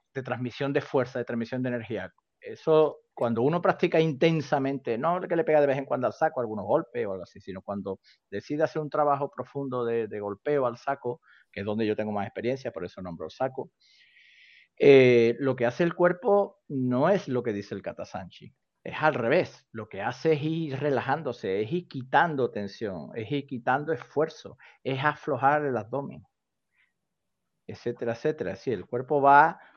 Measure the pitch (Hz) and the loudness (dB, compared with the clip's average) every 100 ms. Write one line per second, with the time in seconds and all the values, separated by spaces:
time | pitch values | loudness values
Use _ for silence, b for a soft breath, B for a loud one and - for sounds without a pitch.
0 | _ - 131 123 123 - 139 139 - 139 | _ -10 -6 -6 -6 -4 -2 -2 0 -2
1 | 127 131 120 120 113 127 127 123 107 107 | 0 -4 -6 -4 -4 -4 -4 -4 -6 -8
2 | 92 - _ _ 110 110 - 156 151 - | -8 -14 _ _ -18 -10 2 4 4 0
3 | _ - 120 113 131 170 196 - 175 170 | _ -4 -2 2 2 2 0 2 2 2
4 | 160 135 170 165 135 147 135 139 127 113 | 2 2 2 2 0 -2 0 -4 -4 -2
5 | 151 180 180 170 160 151 143 139 135 131 | -2 -2 -2 -2 2 4 4 2 -2 -2
6 | 120 - 156 127 117 107 98 143 170 123 | -2 0 -2 -2 -6 -6 0 0 0 -6
7 | 107 95 87 - 101 92 - 101 98 95 | -6 -6 -12 -18 -14 -14 -8 -8 -6 -10
8 | b b _ 101 - 151 156 156 151 151 | b b _ -12 -8 -2 -2 -2 -4 -2
9 | 147 139 143 - - 139 139 127 117 117 | 0 0 -2 -8 -12 -8 -6 -4 -2 -2
10 | 110 104 101 101 - 147 127 117 - 139 | -4 -6 -8 -6 -2 0 0 -4 -6 -6
11 | 120 - b b b - 101 107 107 107 | -6 -8 b b b -10 -4 -2 0 -2
12 | 107 104 101 - 110 131 135 82 87 - | -2 -4 -6 -6 -4 -4 -8 -10 -12 -10
13 | 92 85 80 - 131 127 165 _ b b | -12 -10 -12 -6 -6 -6 -14 _ b b
14 | b b b b b b b _ 151 139 | b b b b b b b _ 10 10
15 | 127 120 117 117 135 127 120 123 170 - | 10 8 6 2 -2 0 -2 0 -2 2
16 | 175 175 247 202 202 - _ 139 127 123 | 2 2 2 2 2 -6 _ -4 -2 2
17 | 156 196 - 120 117 101 101 101 92 80 | 2 2 0 -4 -2 -6 -6 -10 -10 -12
18 | 85 95 90 - - _ _ _ - - | -12 -12 -14 -18 -20 _ _ _ -14 -2
19 | 156 135 117 160 156 - _ 110 107 95 | 0 0 0 0 0 -8 _ -14 -12 -8
20 | 107 127 160 156 156 160 160 131 147 131 | -8 -4 0 0 0 -4 -6 -4 -2 -2
21 | 104 143 143 117 104 95 107 175 175 139 | -2 -4 -4 -6 -4 -2 -2 -4 -6 -12
22 | 120 143 170 147 120 107 101 - 107 90 | 0 2 2 2 -2 -2 -8 -8 -8 -8
23 | 73 - 107 143 135 127 117 131 147 160 | -10 -10 -6 -6 -6 -8 -2 -2 0 -6
24 | - - 160 - - - B B - 131 | -4 -2 -2 -4 -20 -20 B B -6 -2
25 | 147 147 - 131 135 151 147 123 104 127 | 0 -2 -4 0 2 2 0 -4 -4 -8
26 | 139 - - _ _ _ _ _ _ _ | -8 -14 -20 _ _ _ _ _ _ _
27 | _ _ _ _ _ _ - 104 - 120 | _ _ _ _ _ _ -18 -10 -8 -6
28 | 120 117 151 156 92 - - 104 90 123 | -6 -2 -4 -4 -6 -6 -4 -6 -4 -8
29 | 131 151 139 143 160 - B | -2 4 8 8 8 4 B